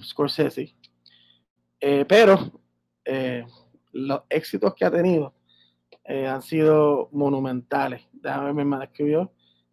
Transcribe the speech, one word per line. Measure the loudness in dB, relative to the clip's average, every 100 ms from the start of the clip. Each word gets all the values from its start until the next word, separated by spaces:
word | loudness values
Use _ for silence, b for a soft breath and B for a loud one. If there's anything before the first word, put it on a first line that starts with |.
Scorsese. | -10 -4 -4 -2 -4 -4 -12 _ _ _ _ b b b _ _ _ -4
Eh, | 0 0 4
pero, | 6 8 6 2 -14 _ _ _ _ -6
eh, | -4 -4 -6 -10 b b _ _
los | -8 -6 -6 -4
éxitos | -4 -4 -2 -2
que | 0
ha | 0
tenido, | 2 2 0 -2 _ _ _ _ _ _ -20
eh, | -10 -6 -6
han | -6
sido | -4 2 4 6 4 2 -2
monumentales. | -2 -2 -2 -4 -6 -4 -4 -4 -6 _
Déjame | -14 -8 -6 -6
ver, | -4
mi |
hermana | -2 -4 -8
escribió | -6 -2 -2 -4 _ _ _ _